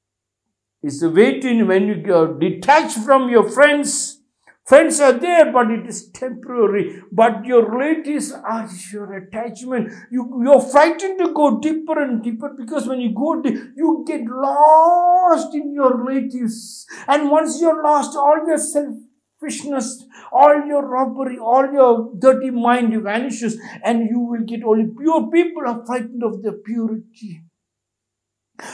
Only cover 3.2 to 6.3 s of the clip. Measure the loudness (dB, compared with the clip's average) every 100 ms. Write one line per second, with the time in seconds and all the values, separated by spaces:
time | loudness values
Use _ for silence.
3.2 | 4 2 2 4 4 4 -2 -6 -8 -14
4.2 | _ _ _ _ 6 6 6 2 2 2
5.2 | 2 4 6 4 0 -2 -6 -14 -16 -12
6.2 | -12